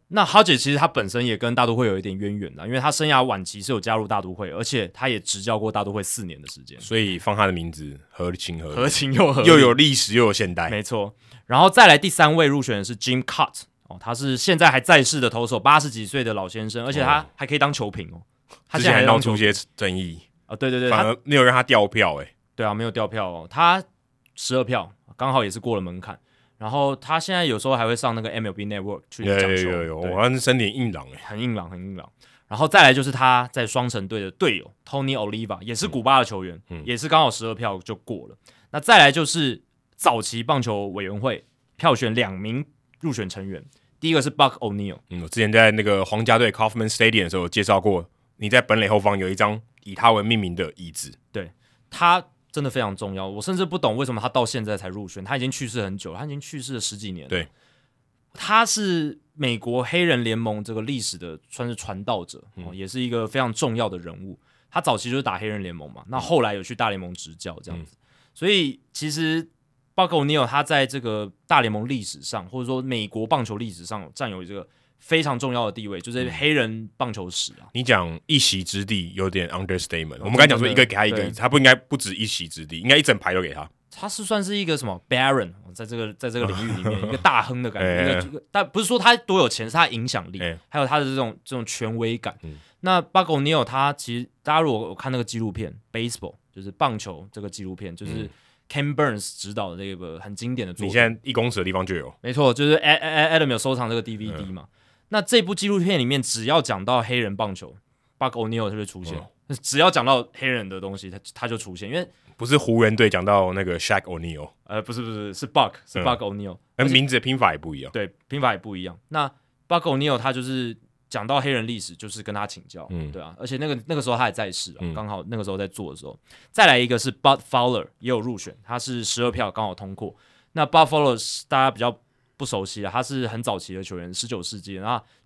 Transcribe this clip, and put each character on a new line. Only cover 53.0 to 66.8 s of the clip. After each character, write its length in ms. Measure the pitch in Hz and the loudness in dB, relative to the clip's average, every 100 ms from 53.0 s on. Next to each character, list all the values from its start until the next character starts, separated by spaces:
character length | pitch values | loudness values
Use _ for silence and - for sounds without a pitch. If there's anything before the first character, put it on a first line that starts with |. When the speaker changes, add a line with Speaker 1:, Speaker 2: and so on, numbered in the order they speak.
| 101 95 | -8 -6
Speaker 1:
要， 120 | 95 | -8
我 140 | 101 | -8
甚 160 | 135 185 | -4 -2
至 80 | 180 | -2
不 140 | 180 | 0
懂 180 | 131 113 | 0 0
为 80 | 131 | -2
什 80 | |
么 80 | 113 | -4
他 80 | 123 | -2
到 160 | 131 117 | 0 0
现 180 | 127 | -2
在 140 | 107 101 | -4 -6
才 100 | 92 | -6
入 180 | 98 95 | -10 -12
选， 160 | 98 | -12
他 120 | 95 135 | -6 -4
已 40 | |
经 100 | 131 | -2
去 180 | 131 127 | -4 -6
世 140 | 117 | -4
很 160 | 98 95 | -6 -6
久 160 | 85 | -10
了， 60 | 90 | -12
他 60 | 147 | -10
已 20 | |
经 120 | 143 | -12
去 220 | - 147 | -12 -12
世 140 | 123 123 | -10 -8
了 40 | |
十 160 | - 101 | -8 -8
几 160 | 104 | -10
年 120 | 90 | -6
了。 60 | 69 | -2
Speaker 2:
对。 180 | 87 80 _ _ _ _ _ _ _ _ - | -2 -2 _ _ _ _ _ _ _ _ -10
Speaker 1:
他 300 | - 214 226 | 2 4 4
是 540 | 214 202 170 151 - _ 151 | 0 0 0 -2 -6 _ -6
美 240 | 135 113 | -4 -2
国 240 | 120 123 | -2 -2
黑 200 | 120 175 | 0 2
人 200 | 175 123 | 2 2
联 120 | 113 110 | 2 0
盟 280 | 113 107 | -2 -4
这 100 | 107 | -6
个 80 | 110 | -6
历 180 | 113 135 | -4 -4
史 200 | 104 87 | -4 -8
的 200 | 85 80 _ | -12 -14 _
算 220 | - 120 | -8 -8
是 60 | 113 | -8
传 280 | - 95 | -10 -8
道 220 | 101 107 87 | -4 -4 -6
者， 180 | - - - | -16 -20 -16
Speaker 2:
嗯。 100 | 87 | -14
Speaker 1:
哦， 80 | |
也 140 | 92 95 | -12 -10
是 120 | 127 | -4
一 80 | 123 | -2
个 200 | 117 110 | -2 -2
非 120 | 135 | -2
常 140 | 123 | -2
重 220 | 107 139 113 | 0 -2 0
要 120 | 107 | -2
的 80 | 90 | -4
人 120 | 85 92 | -12 -16
物。 160 | 95 - _ _ _ | -16 -18 _ _ _
他 100 | 170 | -4
早 160 | - 110 | 0 0
期 140 | 120 | 0
就 40 | 131 | -2
是 60 | |
打 160 | 120 92 | -2 -4
黑 80 | 107 | -6
人 160 | 104 | -6
联 140 | 92 85 | -8 -10
盟 120 | 73 | -16
嘛， 120 | - - | -18 -10
那 120 | 131 | -8
后 220 | - 165 | 0 2
来 140 | 110 101 | 2 -2
有 80 | |
去 100 | 90 | -10
大 160 | 120 | -4